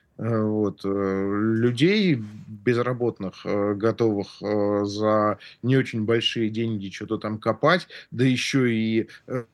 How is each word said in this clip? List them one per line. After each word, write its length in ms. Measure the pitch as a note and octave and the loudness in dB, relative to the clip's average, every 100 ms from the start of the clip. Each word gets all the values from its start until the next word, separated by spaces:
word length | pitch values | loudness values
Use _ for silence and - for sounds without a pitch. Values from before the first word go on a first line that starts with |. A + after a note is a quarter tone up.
| _ - | _ -8
Э, 240 | A2 A2+ | -2 0
вот, 400 | G#2+ G#2+ G#2 - | 0 0 0 -2
э, 40 | G2 | -4
людей 1300 | G2 G2 G2 G2 G2+ A2 A2+ A#2+ A#2+ D#3 G#3+ F#3+ | -2 0 0 0 0 0 2 2 2 2 4 2
безработных, 1300 | C3+ G#2+ G#2+ - G#2+ G2+ A#2+ A#2+ B2 A#2+ - F#2+ - - | 0 -2 -14 -16 -6 0 0 0 -2 -2 -2 -10 -8 -4
э, 280 | G2+ G2+ | -2 0
готовых, 680 | G2+ A2+ A2 A#2 G2+ G2 - | 0 0 2 2 2 -4 -8
э, 420 | G2+ G#2 G#2 G#2 | -2 0 2 0
за 540 | G2+ G2+ G#2+ G#2+ G#2+ G2+ - - | -2 0 2 2 2 -2 -10 -6
не 160 | A#2+ C3+ | 2 2
очень 260 | B2+ A#2 | 2 -2
большие 460 | G#2+ A#2 - A#2+ A2 | 0 2 0 0 -2
деньги 380 | A2 A2+ G#2+ G2 | -2 -2 -4 -6
чё-то 260 | - G#2+ G#2+ | -10 -6 -6
там 220 | G#2+ G#2+ | -4 -4
копать, 500 | A#2 G#2+ D3 F3+ - - - | -2 2 4 2 0 -18 -14
да 140 | A2+ | 0
ещё 420 | C3 B2 - C#3 B2 | 0 2 0 0 2
и, 400 | A2+ A2 A2+ G#2 - - | 0 0 0 -2 -10 -10
э, 160 | B2 A#2 | -10 -10